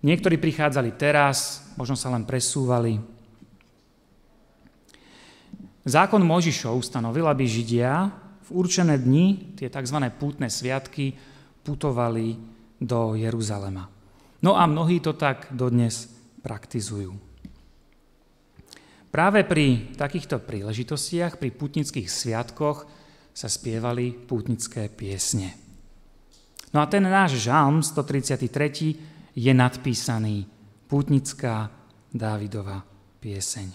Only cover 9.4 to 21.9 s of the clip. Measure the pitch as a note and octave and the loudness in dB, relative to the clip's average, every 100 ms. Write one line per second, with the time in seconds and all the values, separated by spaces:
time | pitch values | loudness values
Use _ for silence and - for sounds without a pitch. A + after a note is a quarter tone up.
9.4 | - - B2+ C#3 B2 D3 B2+ - C#3+ C#3+ | -4 -10 -8 -6 -4 -2 -2 -2 -6 -4
10.4 | B2+ - B2 C3 C3 - C3+ C3+ - - | -6 -4 -4 -4 -6 -4 -4 -6 -16 -20
11.4 | - _ - C#3+ D3 A#2+ A#2+ A2+ A2+ A2+ | -20 _ -8 -4 -2 0 0 0 -2 -4
12.4 | - - - _ A#2+ A#2+ A2+ A2 A2+ A#2 | -12 -20 -20 _ -2 0 0 0 -2 -2
13.4 | G#2+ G#2 G2 F#2+ F#2 - - _ _ _ | -2 -4 -6 -8 -10 -18 -20 _ _ _
14.4 | F3+ F#3+ F3 D3+ E3 F3 D#3+ D3+ D3 C3 | 2 4 4 4 2 2 0 0 -2 -2
15.4 | - B2+ B2+ A#2+ A#2+ A2 - - _ - | -8 -4 2 2 2 -2 -12 -20 _ -16
16.4 | - G#2+ - B2 G2 G#2 F#2+ G2 - - | -12 -12 -8 -8 -6 -8 -8 -12 -18 -20
17.4 | - - - _ _ _ _ _ _ _ | -20 -20 -20 _ _ _ _ _ _ _
18.4 | _ _ - - _ - _ - F3+ G#3 | _ _ -20 -20 _ -20 _ 0 4 4
19.4 | F#3+ D#3+ C#3+ A#2+ G#2 - C#3+ F3+ - C3 | 4 4 4 4 0 -6 -6 -6 -4 -6
20.4 | - G#2+ G2+ A2 A#2+ D3 - E3+ E3+ - | -4 -8 -6 -6 -6 -6 -4 -4 -4 -4
21.4 | C3+ - C#3+ D#3 D3 | -8 -6 -6 -4 -4